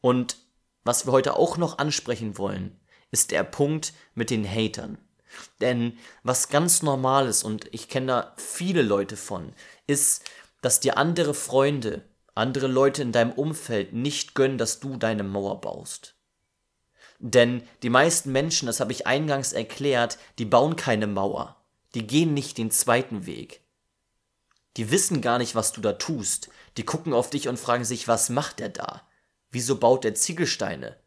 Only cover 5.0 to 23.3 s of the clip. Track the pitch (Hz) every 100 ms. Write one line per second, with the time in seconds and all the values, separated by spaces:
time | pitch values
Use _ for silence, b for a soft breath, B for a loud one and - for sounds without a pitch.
5 | _ _ B B B _ 123 123 117 117
6 | B B - 127 - 143 175 - 156 135
7 | 127 135 131 104 110 107 - 113 - 135
8 | 131 123 - - - - 180 180 113 101
9 | 98 107 - 95 80 - B B - 143
10 | - - B B B _ 123 - 135 -
11 | 156 170 151 143 - 127 139 143 113 73
12 | - _ _ - 117 131 131 131 139 139
13 | 127 117 117 - 147 156 - 113 95 117
14 | 135 147 - - 135 131 113 - 139 131
15 | 110 107 98 101 98 - - - - -
16 | - _ _ _ _ _ _ _ _ b
17 | b b 113 123 120 123 B B 123 123
18 | 160 170 139 135 156 156 127 110 107 113
19 | - 135 156 139 131 - 110 - 143 127
20 | 117 - B - 113 120 147 165 - 110
21 | 107 98 98 - - - _ _ _ 117
22 | 107 143 170 143 135 - 113 - - 120
23 | 131 107 90